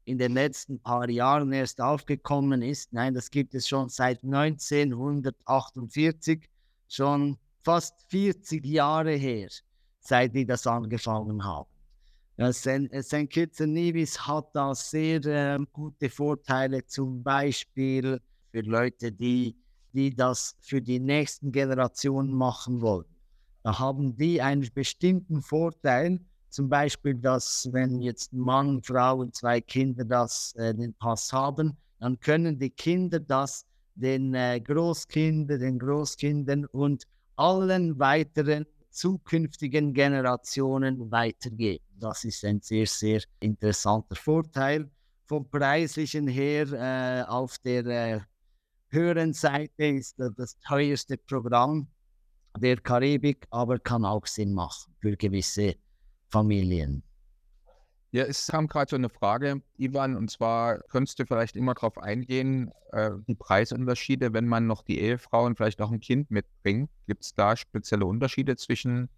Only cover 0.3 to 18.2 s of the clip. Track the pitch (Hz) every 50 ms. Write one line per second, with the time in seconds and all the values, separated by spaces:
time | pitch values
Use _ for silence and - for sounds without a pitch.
0.3 | 123 131 139 147 135 - - - 139 117 - 120 120 120 123 120 120 120 120 131
1.3 | 143 151 147 135 135 135 131 117 - - 120 131 151 147 - - 147 127 - -
2.3 | 143 143 139 139 139 127 117 131 143 - - - - 117 120 135 131 123 - -
3.3 | - 143 135 - - 127 120 - 143 135 131 120 - - 127 127 127 120 - 131
4.3 | 139 139 147 156 156 143 - - 147 147 147 143 123 117 131 143 143 143 127 135
5.3 | 127 - _ - 135 135 - - - 131 120 113 - 147 156 165 160 160 - 160
6.3 | 160 160 - _ _ _ _ _ _ _ _ _ - - 135 139 143 143 143 143
7.3 | 139 - _ _ _ _ - 165 170 170 160 - - _ _ _ - 190 196 202
8.3 | 180 - - - 156 156 139 139 151 156 143 147 156 160 160 160 151 143 139 131
9.3 | 120 107 95 - - - - _ _ _ _ _ _ _ - - 131 123 127 127
10.3 | 107 139 131 107 123 117 - 127 117 117 113 107 120 110 - 117 110 110 107 107
11.3 | 107 104 98 101 82 73 71 - _ _ - _ _ _ _ - _ _ _ _
12.3 | _ - 117 127 123 - - 135 131 139 139 127 - 135 131 - 147 147 151 139
13.3 | - 160 170 156 - - 156 151 151 165 170 170 165 165 160 143 - - - -
14.3 | 147 156 147 - - 147 139 139 131 - - - - 156 156 160 160 156 135 151
15.3 | 147 147 143 139 143 139 143 - - 147 151 151 - _ 147 127 - - 147 147
16.3 | 147 139 - - 131 131 135 131 135 131 123 - - - 135 131 131 123 123 139
17.3 | 139 139 143 143 127 - - - _ 135 131 135 131 131 127 131 131 123